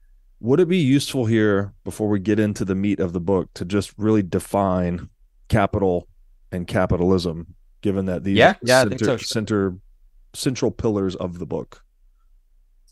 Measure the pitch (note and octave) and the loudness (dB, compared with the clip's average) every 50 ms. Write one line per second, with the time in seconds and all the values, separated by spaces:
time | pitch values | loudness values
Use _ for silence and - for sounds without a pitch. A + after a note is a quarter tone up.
0 | _ _ _ _ _ _ _ - - A2+ C3+ E3+ F#3 D#3+ F#3 F#3 D3+ B2+ C#3 C#3+ | _ _ _ _ _ _ _ -6 -2 2 2 2 2 2 2 2 4 4 2 2
1 | - - - C3+ A#2+ G#2+ A2+ A2 G#2+ G#2 G2+ G2 G2+ G2 - - - F#2+ - - | 0 -2 -2 -2 0 2 2 4 4 4 2 0 -2 -4 -10 -14 -14 -10 -6 -4
2 | G#2+ G#2 G#2 G2+ F2+ G#2+ G#2 G#2+ G#2+ G#2 G2 - G2 F#2 F#2+ F#2+ G2 G#2 G2+ - | -2 0 0 0 0 0 2 2 2 0 -2 -2 -4 -4 -2 -2 0 0 0 0
3 | F#2+ F2 E2+ F2+ E2+ G2 G2 F2+ D#2+ - - - - F2 G2+ G#2 G2 - - - | -2 -2 -4 -2 0 0 0 0 0 -4 -8 -10 -6 -2 -2 -2 -2 -4 -6 -2
4 | G2+ G#2+ A2 G#2+ F#2+ E2 F#2+ F#2 - - - G2+ G2 F#2+ F#2 F#2 F2+ F2 F2 F2+ | 0 2 2 2 2 0 -2 -4 -2 -2 0 0 2 2 0 0 0 -2 -4 -6
5 | - - _ _ _ _ _ _ _ - - A2+ G2 - - G#2 G2 F#2 F2+ F2 | -8 -14 _ _ _ _ _ _ _ 0 2 2 2 2 0 0 0 0 0 0
6 | - - _ - - - - _ _ _ - F2+ F2 - - G2 F#2 F2+ F#2+ E2+ | -4 -8 _ -20 -20 -20 -20 _ _ _ -8 -8 -6 -4 -2 0 0 0 0 2
7 | F2 F#2 F#2+ F#2 E2+ F2 D#2+ E2 E2+ - - - _ _ _ _ - G#2 F#2+ G2 | 2 2 2 2 0 -2 -6 -8 -12 -16 -20 -20 _ _ _ _ -4 -4 -2 -2
8 | F#2+ F#2 F2+ E2+ F2 G2 G2 G#2+ B2+ F3 G3+ - B2 A#2 B2+ C3 B2+ G#2 - - | -2 -2 -4 -4 -2 0 4 4 6 4 4 0 0 2 4 4 4 2 0 -2
9 | A2 D3 B2 A2 - - - A2+ G#2+ G#2 A2 G2+ G2 F#2+ F2+ F#2 - - - _ | 0 0 -2 -2 -4 -6 -4 -4 -2 0 0 2 0 0 -2 -6 -14 -20 -20 _
10 | - - _ - - _ - - - C#3+ B2+ - C3 A2+ - - - A2+ G#2 G2+ | -20 -20 _ -20 -20 _ -10 -6 -4 -4 -2 0 -2 -2 -2 -2 -2 0 0 0
11 | G2 F#2+ F2 - F#2+ F2+ E2+ F2 - - E2 E2 - - - - _ _ _ _ | 0 -2 -2 -4 -6 -8 -8 -10 -10 -8 -8 -8 -8 -10 -16 -20 _ _ _ _
12 | _ _ _ _ _ _ _ _ _ _ _ _ _ _ _ _ _ _ | _ _ _ _ _ _ _ _ _ _ _ _ _ _ _ _ _ _